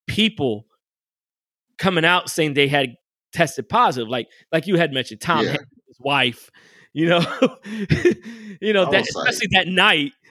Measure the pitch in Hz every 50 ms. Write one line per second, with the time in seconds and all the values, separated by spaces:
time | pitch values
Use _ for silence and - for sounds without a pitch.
0 | _ - - 208 220 214 220 - 143 123 107 107 - _ _ _ _ _ _ _
1 | _ _ _ _ _ _ _ _ _ _ _ _ _ _ _ - - 190 180 160
2 | 160 175 180 180 - 139 - 165 156 151 135 143 143 139 147 143 139 123 117 -
3 | _ _ _ _ _ _ - 175 165 - - 135 120 - - 233 240 202 135 127
4 | 113 110 127 120 110 - _ _ _ _ 160 160 156 190 185 165 170 147 135 131
5 | 120 - 110 - - 175 170 151 107 - 147 - - - _ _ _ _ _ _
6 | - 139 143 139 127 123 117 - - - _ _ _ _ _ _ _ _ - 147
7 | 165 170 175 170 170 - - - 254 - - - - 202 220 220 202 - - -
8 | - 359 - - - 226 233 226 214 208 190 - 190 214 208 196 180 - 190 196
9 | 208 - - - - 247 - - 226 180 190 185 175 170 185 180 190 214 180 151
10 | 143 143 - _ _ _